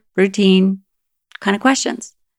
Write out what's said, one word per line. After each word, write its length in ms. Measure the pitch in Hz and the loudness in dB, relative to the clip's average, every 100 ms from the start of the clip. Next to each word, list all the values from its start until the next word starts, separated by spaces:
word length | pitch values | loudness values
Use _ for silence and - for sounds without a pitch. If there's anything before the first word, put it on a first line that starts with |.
| _ - | _ -2
routine 640 | 196 196 196 185 190 190 _ _ _ _ _ - | -2 2 2 4 2 -2 _ _ _ _ _ -10
kind 160 | 202 202 | -6 -2
of 60 | |
questions. 540 | 262 269 - 233 - _ _ | 0 -2 -4 -10 -14 _ _